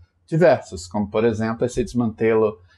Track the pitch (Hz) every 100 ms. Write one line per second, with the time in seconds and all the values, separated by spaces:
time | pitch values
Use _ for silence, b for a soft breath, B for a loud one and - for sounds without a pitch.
0 | _ _ _ 160 170 123 - - - 107
1 | 101 110 117 104 113 117 123 127 104 120
2 | 117 - 113 110 107 - _